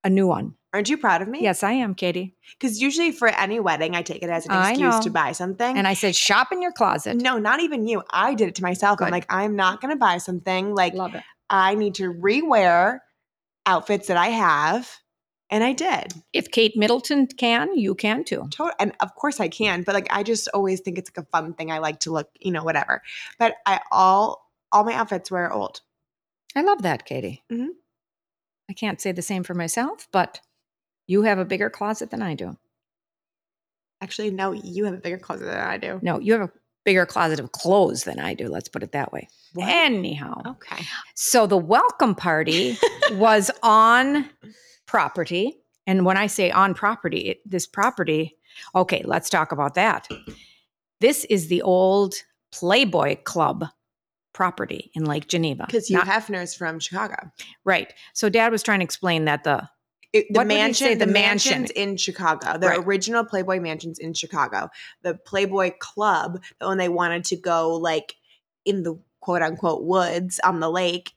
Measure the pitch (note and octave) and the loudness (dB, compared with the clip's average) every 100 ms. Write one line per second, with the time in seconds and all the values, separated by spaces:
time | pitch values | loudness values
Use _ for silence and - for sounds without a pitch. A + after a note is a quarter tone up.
0 | F#3+ F#3+ F#3 D#3+ - - _ G3 G#3 D4+ | 2 4 4 2 -4 -12 _ -4 -2 0
1 | A3 E3+ F#3+ C#4 G#3+ F3 G3+ B3+ A3+ F#3 | 2 2 0 -2 -2 0 0 0 -2 -2
2 | F3+ F3 F#3 _ - - C4 G#3+ C#4 D4+ | -2 -4 -8 _ -20 -6 -4 -2 -2 2
3 | E4+ B3 A#3 - G3 A3+ F#3+ D3+ D#3+ F3 | 0 2 0 2 -2 0 0 0 0 -2
4 | E3 E3 F3 E3+ - G3 F#3+ B3+ C4+ A3+ | -6 -8 -4 -4 0 2 2 2 2 2
5 | A3 F#3+ C#3+ - F3+ F#3+ A#3+ C4 - B3+ | 0 0 -2 -2 -6 -2 -2 0 0 2
6 | G3+ F3 - G3+ C4 F4+ F4+ F4 G3+ E3 | 0 0 4 4 2 -2 -4 0 0 2
7 | G#3+ A#3+ B3+ A#3+ G#3 C4+ E4+ C#4+ A3 G#3+ | -2 0 0 0 2 2 0 -2 -2 -2
8 | - F3 A3+ B3+ G3 F3 F3+ F#3 G3+ G3+ | -2 0 0 2 0 0 -4 0 2 2
9 | F#3 F3+ - F#3 G#3 G3+ F#3 G#3 C4+ D4+ | 2 -2 -2 -2 0 2 2 0 -6 2
10 | A3 F3 F3+ F3+ F3+ F#3 G3 G3+ F3+ F#3 | 2 2 -4 -6 -2 -2 -2 0 0 0
11 | F3+ - - _ _ G3 F#3+ G#3 G#3 F#3 | -8 -8 -16 _ _ 2 4 2 0 -2
12 | F#3 E3+ F#3+ B3 D#4+ C4+ F3+ E3+ F#3+ C4 | -6 0 2 2 4 4 6 6 4 0
13 | _ _ _ _ _ _ - F3 D#3 G3+ | _ _ _ _ _ _ 0 0 2 -2
14 | G3+ F3 F#3 A3+ F3+ D3+ D3+ G#3+ B3 - | 2 2 2 2 2 4 2 0 -4 -18
15 | _ _ _ _ _ G#3 A#3 C4 F4 D4 | _ _ _ _ _ 0 0 0 -2 -2
16 | - E3+ _ - - - A3 A3 G#3+ A#3+ | -4 -16 _ -6 -2 2 2 4 2 2
17 | - C#4+ C4 - A#3+ A#3 D#4 F#4 G3 G3 | 2 2 2 0 0 2 2 0 0 0
18 | G#3 A3+ - - D3 - E4 - G3+ - | -2 -2 -4 -6 -8 -6 -6 -2 -4 -2
19 | F#3+ - C#4+ C#4 F3 - G#3+ F3 F3+ G3 | -6 -2 -4 -2 -4 -2 -2 -2 0 -2
20 | G3 G3+ G#3 A3 - G3+ G3 F#3+ F#3+ F3+ | 0 -2 0 -2 -2 -2 0 -2 -4 -8
21 | F#3 - D#3 E3+ D#3+ E3 D#3+ D#3+ D#3 D#3 | -10 -16 -4 -4 -4 -10 -8 -4 -4 -6
22 | - D#3+ D3+ _ F#3 E3+ D#3+ D3+ - - | -4 -4 -6 _ -4 -2 0 0 0 -4
23 | - - - - A#3 A#3 - F#3+ - - | -4 -16 -16 0 0 2 0 0 2 4
24 | F#3+ G3 A3 - _ _ _ G3+ G#3+ A#3 | 6 6 2 -2 _ _ _ 4 4 0
25 | A3 F#3 - F#3 F3 G#2+ G2 - _ _ | -2 -4 -4 -2 -2 -2 -6 -8 _ _
26 | _ _ _ _ _ C#4 F4+ G4 F#3 C3 | _ _ _ _ _ 0 2 2 0 -2
27 | - C3 G2+ C3 _ A#3 C4+ F4+ _ _ | -4 -8 -8 -10 _ -6 -6 -10 _ _
28 | _ _ _ _ _ _ - G3 G#3+ G#3 | _ _ _ _ _ _ -18 -8 -6 -4
29 | G3 F3+ E3+ F#3+ F3+ F3 E3 - C4 A4 | -6 -6 -6 -6 -4 -6 -4 -2 -4 -6
30 | - F#3+ F3 - _ _ _ _ _ _ | -2 0 0 -4 _ _ _ _ _ _
31 | - F#3+ G#3+ F#3+ F#3 F#3+ A3 - G#3 A3 | 0 2 4 2 0 -2 -2 -2 -6 -4
32 | A3+ A3+ G3+ D3+ F2+ - _ _ _ _ | -6 -6 -6 -6 -8 -12 _ _ _ _
33 | _ _ _ _ _ _ _ _ _ _ | _ _ _ _ _ _ _ _ _ _
34 | F#3+ - G#3+ F#3+ G3 G3+ F#3+ F3+ G#3 F#3 | -14 -6 -6 -2 -4 -4 -8 -4 -4 -4
35 | F3+ F#3 - - - - F3+ G3 F#3+ F#3 | -8 -10 -10 -10 -6 -6 -4 -6 -8 -6
36 | F3 F3 G3+ A3+ F#3 _ _ _ - F#3 | -4 -2 2 0 0 _ _ _ 2 2
37 | F3 - E3 D3+ B2+ - E3+ G3 F3+ - | 2 2 0 0 -6 -6 2 4 4 0
38 | - - D#2 - A2+ D#2 - - - C#3+ | -6 -6 -8 -6 -6 -8 -8 -10 -8 -6
39 | C3 - - _ _ E3+ F#3 E4+ D#4 G#3+ | -6 -10 -14 _ _ -8 0 2 2 0
40 | F3+ D3 C#3 - - C4 - - E3+ - | -4 -8 -10 -12 -12 -16 -14 -12 -10 -12
41 | - - - B3 G#3 G3 E3 A#3+ B4 - | -14 -6 2 2 4 2 4 4 4 2
42 | A#3+ F#3+ F3 D#3 D#3+ E3 B3 A#3 A#4 - | 0 2 0 0 0 0 0 0 0 2
43 | C#5+ G3+ A3 G#3+ F#3+ - A#3 G#3+ A3+ A#3+ | -2 4 4 4 2 0 4 8 8 6
44 | C4 D4 C4+ _ G#3+ G#3+ _ _ - A3+ | 4 0 -4 _ -20 -20 _ _ -2 0
45 | D3 - D#3+ F3 A3+ - _ _ - F#3+ | 0 -2 -4 -2 -2 -4 _ _ 0 2
46 | F#3 F#3+ G#3 - F#3 - G3 F3 G#3 A3+ | 4 2 0 0 2 4 2 2 -2 -2
47 | E3+ - - - - F#3 - - A3 - | -4 -4 -6 -8 -6 -6 -6 0 -2 0
48 | D#3+ D#3 D#3+ _ _ - - F#3 F3+ - | -2 -2 -4 _ _ -20 -4 0 0 -2
49 | - E3+ - F3 D#3 D3 C#3+ F3 G#3+ - | -2 -2 0 0 0 -2 -2 2 0 0
50 | - - - - - _ _ _ _ _ | -6 -16 -16 -20 -20 _ _ _ _ _
51 | A3+ D4 - G3+ D#3+ F3 F#3+ F#3 F#3+ G3 | 2 2 0 -2 0 0 4 4 6 4
52 | G3 - - _ _ - F3 A3 B3+ E3 | 2 -2 -14 _ _ -6 2 4 4 2
53 | C#3+ C#3+ - E3+ D3 C#3+ D#3+ _ _ _ | 0 -2 -6 -2 0 -2 -8 _ _ _
54 | _ _ _ - F#3 F3 - - - D#3 | _ _ _ -4 -4 -2 -8 -8 -10 -4
55 | D#3 D3 - F3+ D#3+ C3 - A#3 A3 F3+ | -2 -2 -2 -2 -2 -4 -4 -4 0 0
56 | F3 G#3+ A3 F#3+ F3 - E3+ D#3+ - F#3 | 2 0 -2 -8 -8 -8 -8 -8 -8 -6
57 | G#3+ - E3+ _ - - - F3+ - - | -6 -8 -14 _ -20 -6 0 0 -2 -14
58 | - - G#3+ A3+ A3+ A3 - G3+ F3 - | -12 -2 0 4 2 2 0 0 0 -2
59 | F#3 E3 D#3 D3 D3+ C#3+ - _ _ _ | -2 0 2 0 0 -2 -2 _ _ _
60 | _ G#3+ G#3 G#3+ G#3 G#3+ G#3+ A3+ C4+ A3 | _ 0 2 2 2 2 2 2 2 2
61 | A3 G3+ G3+ G#3 C4+ D#3+ - - G3+ F#3+ | 4 4 2 2 0 0 -2 -4 -4 -4
62 | - F3+ F3 D#3 - E3 F3+ E3 F3 G3 | -6 -2 0 0 -2 0 2 2 0 -2
63 | G3+ A#3 A3+ G3 F#3 F#3 E3+ D#3+ E3 E3 | 0 -2 -2 -2 -2 -2 -4 -8 -10 -12
64 | E3 D#3+ D#3 E3 C3+ G2 E2 - - - | -10 -8 -6 -4 -2 -2 -6 -12 -20 -10
65 | F3+ E3+ - G3 G3 G3 F#3 F3+ - - | -8 -8 -6 -2 0 0 0 -2 -14 -2
66 | G#3 E3+ E3+ F3+ - _ F#3 F#3+ F3+ F3 | 2 2 -2 -8 -14 _ -4 -2 0 0
67 | F3 E3+ F3 F3 F3+ E3 E3 E3 E3+ D#3+ | 0 -2 -4 -6 -2 0 0 0 0 -2
68 | D#3 - _ _ _ _ - G3 E3+ E3 | -4 -20 _ _ _ _ -2 -2 -2 -6
69 | _ _ - F3 D#3+ E3 F3 D#3 D#3+ F#3 | _ _ -4 0 0 0 -2 -2 0 2
70 | F3 F3 F#3 - F3+ F3 D#3+ F3 F3+ F3 | 2 -2 -4 0 0 2 -2 0 -2 -4
71 | F3+ | -10